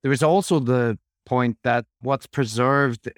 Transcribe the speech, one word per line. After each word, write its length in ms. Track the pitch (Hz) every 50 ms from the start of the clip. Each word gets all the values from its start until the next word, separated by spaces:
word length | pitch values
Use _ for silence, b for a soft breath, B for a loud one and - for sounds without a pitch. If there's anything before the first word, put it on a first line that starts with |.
| -
there 80 | 135
is 100 | 139 123
also 380 | 156 151 175 196 190 - 180 156
the 400 | 127 120 127 123 120 117 107 - _ _ _ _ _
point 320 | - 127 127 123 120 110 _ -
that 220 | 123 117 120 113 _ _ -
what's 260 | 120 127 135 - -
preserved 840 | - - 143 135 110 107 117 123 135 139 143 139 131 117 - - - -